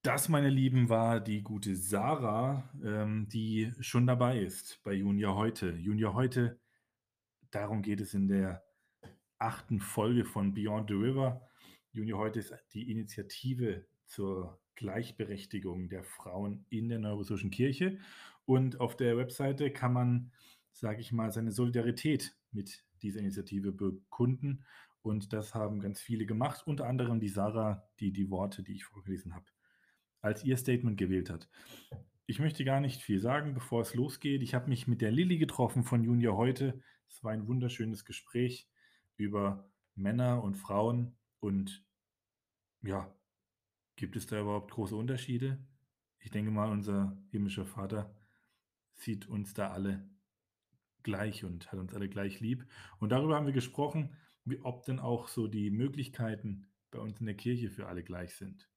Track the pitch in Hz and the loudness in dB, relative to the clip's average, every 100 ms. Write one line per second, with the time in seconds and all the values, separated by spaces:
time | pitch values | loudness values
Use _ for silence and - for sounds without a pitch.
0 | 135 139 156 151 139 135 131 127 120 113 | 4 2 4 6 6 6 6 8 8 6
1 | 113 117 104 104 104 104 101 95 98 101 | 6 4 2 -2 -2 -4 -2 -2 2 2
2 | 120 156 117 110 131 139 - 143 110 107 | 2 2 2 2 2 0 -4 -8 -2 0
3 | 107 107 107 110 110 110 110 120 - 123 | 0 0 -2 -2 0 0 0 -4 0 4
4 | 123 123 123 123 92 - - - 101 101 | 6 6 4 2 -2 -4 -12 -10 -2 0
5 | 98 - 104 98 110 110 92 85 95 107 | 2 4 4 4 2 2 -2 -2 0 2
6 | 110 101 127 123 120 120 _ _ _ _ | 2 2 2 4 2 0 _ _ _ _
7 | _ _ _ _ _ 101 104 110 101 104 | _ _ _ _ _ -6 -2 -2 0 -2
8 | 101 101 98 98 95 90 _ _ _ _ | 0 2 4 4 4 -2 _ _ _ _
9 | - - _ _ 113 - - 107 - - | -20 -20 _ _ -4 -4 -2 -2 0 2
10 | 110 120 101 107 101 101 104 107 107 101 | 4 4 2 2 0 0 -2 -2 0 2
11 | 117 135 131 123 - _ - - _ 113 | 2 2 2 0 -10 _ -20 -20 _ -6
12 | 107 101 107 110 101 - _ - 120 110 | -4 0 0 -2 -6 -14 _ -10 -4 -6
13 | 104 - 98 - 127 127 117 87 - _ | -6 -10 -10 -6 -4 0 -2 -2 -10 _
14 | _ - 98 92 90 - _ - 101 104 | _ -6 -4 -4 -6 -12 _ -10 -6 -4
15 | 120 - 101 98 - 101 92 87 90 92 | -6 -6 -6 -6 -6 -6 -4 -6 -6 -8
16 | 90 - - 92 104 101 - 110 117 113 | -10 -16 -10 -6 -4 -6 -6 -4 -2 -2
17 | 104 104 98 98 98 95 131 131 185 190 | -2 -4 -2 -2 -2 2 2 4 0 0
18 | - - - - - 131 131 123 120 - | -12 -20 -20 -10 2 4 4 0 -2 2
19 | 123 117 120 - 139 135 143 - 123 123 | 2 2 0 -2 -2 0 -2 2 2 4
20 | 123 123 123 _ - - _ - 110 107 | 4 2 0 _ -20 -20 _ -6 -4 -4
21 | 113 117 110 110 113 104 123 120 117 120 | -2 -2 0 0 -2 2 2 2 0 0
22 | 151 139 - _ _ 107 98 - _ _ | 0 0 -2 _ _ -8 -8 -12 _ _
23 | 104 104 101 101 92 101 98 95 98 95 | -6 -4 -4 -4 -4 -4 -2 0 -2 -2
24 | _ - 123 127 143 135 - - - _ | _ 2 2 4 -2 -4 -8 -20 -20 _
25 | 110 107 101 107 104 113 104 104 98 101 | -2 -2 -2 -4 -4 -2 -2 -2 -4 -6
26 | - 113 107 110 139 - - 139 120 127 | -4 -2 0 0 0 -2 -4 -2 0 0
27 | 120 113 104 98 101 113 110 101 - _ | 2 2 0 0 0 2 0 0 -6 _
28 | 98 98 98 92 98 101 98 98 - 101 | -2 0 0 0 -2 -4 -10 -10 -12 -14
29 | 95 92 85 82 - _ _ _ _ _ | -8 -6 -6 -12 -16 _ _ _ _ _
30 | _ _ 107 107 127 127 127 123 120 98 | _ _ -2 0 2 2 4 4 2 2
31 | 92 95 92 82 - - - - - - | 2 2 0 -8 -10 -20 -20 -20 -14 -14
32 | - _ - - 156 151 135 135 143 - | -14 _ -8 0 0 0 0 2 0 -2
33 | - 98 113 143 147 127 - 117 113 120 | 0 2 2 2 0 -6 -2 0 0 0
34 | 135 - 147 139 120 127 131 123 - 113 | -2 -2 -2 0 0 0 2 0 2 2
35 | 110 127 180 170 156 - 120 127 120 120 | 4 4 4 4 2 2 2 2 2 2
36 | 113 120 117 98 123 131 135 127 - _ | 4 4 4 4 4 2 -2 -2 -14 _
37 | _ - 113 110 107 127 123 120 113 107 | _ -8 -4 -4 -2 0 0 -2 -4 -4
38 | - - - 120 123 123 - _ _ _ | -10 -16 -6 0 0 -2 -14 _ _ _
39 | _ - 104 104 101 98 - _ _ - | _ -4 -2 2 0 0 -10 _ _ -4
40 | 98 120 123 123 101 98 - 98 113 120 | 0 2 2 2 0 -4 0 2 4 2
41 | 120 - _ _ 104 98 98 - _ _ | 0 -6 _ _ 0 0 0 -8 _ _
42 | _ _ _ _ _ _ _ _ 101 98 | _ _ _ _ _ _ _ _ -4 -4
43 | 95 - _ _ _ _ _ _ _ - | -6 -16 _ _ _ _ _ _ _ -10
44 | 95 113 - 107 104 104 - - 98 107 | -6 -6 -4 -2 0 -2 -4 -4 -4 -2
45 | 120 127 131 120 135 135 - _ _ _ | -2 -2 -2 -2 -2 -4 -8 _ _ _
46 | _ _ 107 104 107 107 110 104 101 98 | _ _ -6 -2 0 0 2 0 0 0
47 | 98 - - 107 101 101 95 - 95 107 | 0 -2 -6 -2 -2 -2 -6 -6 -4 -4
48 | 101 - _ _ _ _ _ _ _ - | -6 -12 _ _ _ _ _ _ _ -10
49 | - 101 - 104 101 - 98 95 98 98 | -6 -6 -4 -6 -6 -4 -4 -2 -2 -4
50 | - - _ _ _ _ _ _ _ _ | -8 -20 _ _ _ _ _ _ _ _
51 | - 95 107 101 95 87 - 95 92 104 | -6 -2 -2 -4 -8 -10 -10 -8 -8 -6
52 | 98 98 98 98 110 127 123 - - - | -6 -4 -6 -4 -4 -4 -6 -20 -20 -6
53 | 107 127 156 151 143 135 120 - 147 160 | 0 2 4 2 2 0 0 -2 -2 -2
54 | 143 - _ _ - 135 127 123 - 131 | -4 -8 _ _ -6 -4 -4 -6 -6 -4
55 | 120 120 - - 110 107 104 107 135 139 | 0 -2 -2 -4 -2 0 0 2 0 -2
56 | 123 - 113 107 110 98 - _ _ 117 | -6 -4 -4 -4 -6 -8 -12 _ _ -10
57 | 110 104 110 104 120 123 110 - 98 90 | -8 -6 -6 -4 -2 -2 -2 -6 -8 -8
58 | 85 90 87 - 95 - _ | -8 -8 -8 -10 -14 -14 _